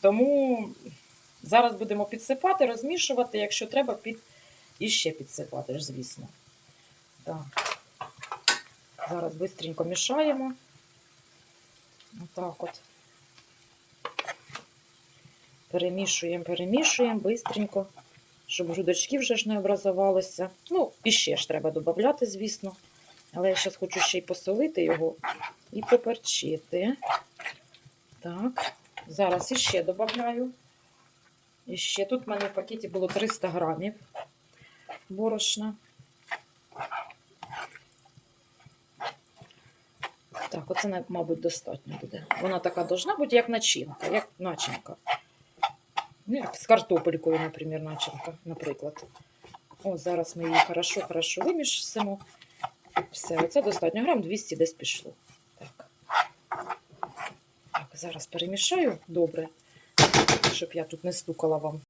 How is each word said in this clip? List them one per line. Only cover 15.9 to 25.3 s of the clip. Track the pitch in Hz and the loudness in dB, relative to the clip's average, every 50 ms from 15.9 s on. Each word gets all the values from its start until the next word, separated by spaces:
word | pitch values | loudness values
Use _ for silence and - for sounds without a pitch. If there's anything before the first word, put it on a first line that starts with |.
| 180 190 196 185 - - - 170 170 175 170 | -2 -2 -2 0 0 -2 0 -2 -4 -4 -4
перемішуємо, | 170 175 170 180 180 208 269 320 - - - 247 233 220 214 | -4 -4 -4 0 2 2 4 4 4 6 6 4 4 4 2
бистренько, | - 190 226 233 - - - 208 208 202 - 196 196 196 - - - - - - _ _ _ - _ - | 2 2 0 2 0 -4 -2 -2 -2 0 0 -2 -2 -2 -10 -20 -20 -20 -20 -20 _ _ _ -20 _ -6
щоб | - - 180 165 | -4 -2 -2 -2
грудочки | 165 185 185 165 175 170 - - 269 285 | 0 0 2 2 4 2 2 0 0 0
вже | 254 240 240 | 2 2 2
ж | 214 214 214 | 2 2 0
не | 214 208 | 0 0
образувалося. | 190 196 202 190 196 196 185 180 196 196 190 185 185 185 - - 180 190 180 - - - | 2 2 2 4 4 2 4 4 6 6 6 4 2 0 -4 -4 -4 -6 -6 -14 -8 0
Ну, | 339 370 294 214 - - - | 2 2 2 2 0 -2 2
і | 220 | 4
ще | 214 - - - - - | 4 4 4 2 0 -2
ж | - - | 0 -2
треба | - 156 - 156 | -2 0 0 0
добавляти, | 156 160 147 170 165 175 214 262 294 285 254 | 0 0 0 0 2 4 4 4 4 4 0
звісно. | 220 196 196 208 214 - - - 196 185 - - - _ - - - - - - - - | -2 -2 -4 -4 -4 -4 -4 -8 -10 -12 -12 -20 -20 _ -20 -20 -20 -20 -20 -20 -14 -6
Але | 165 180 190 | 0 2 2
я | 185 | 4
щас | 190 - 190 180 | 4 0 -2 -2
хочу | - 190 185 - 190 | -4 -6 -4 0 0
ще | - - - 185 | 2 2 2 -2
й | |
посолити | 180 - 185 - - - 196 220 285 311 311 - 170 | -2 -2 -4 -2 0 0 2 2 2 0 2 2 2
його | 160 165 156 165 160 - - - - | 2 2 2 2 -2 -2 -4 -8 -8